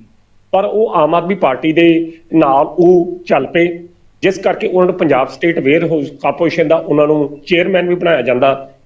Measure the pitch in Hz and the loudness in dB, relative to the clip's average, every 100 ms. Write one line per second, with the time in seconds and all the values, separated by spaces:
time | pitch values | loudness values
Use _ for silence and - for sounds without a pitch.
0 | - _ _ _ _ 190 202 202 220 175 | -20 _ _ _ _ -2 -2 -2 0 2
1 | 151 170 170 196 139 127 160 156 170 165 | 2 0 -2 -2 -2 0 0 2 4 2
2 | 165 - _ 165 147 135 151 - 175 180 | -2 -12 _ 0 2 2 0 2 4 4
3 | 170 - - 156 127 175 175 170 170 _ | 2 -8 -2 -2 0 -2 -2 -4 -16 _
4 | _ _ 190 190 202 170 214 180 180 180 | _ _ -4 -2 -4 -2 -2 0 0 0
5 | 160 131 135 - 170 160 131 160 165 160 | 0 0 -2 -2 -4 0 0 0 0 -4
6 | 143 - 143 143 170 175 156 165 165 147 | -4 -4 -6 -2 -2 0 0 0 0 0
7 | 147 151 143 - - 175 185 185 180 175 | 2 0 -2 -8 -2 -2 0 0 -2 -2
8 | 175 151 123 123 135 131 - _ | 0 0 0 0 0 0 -8 _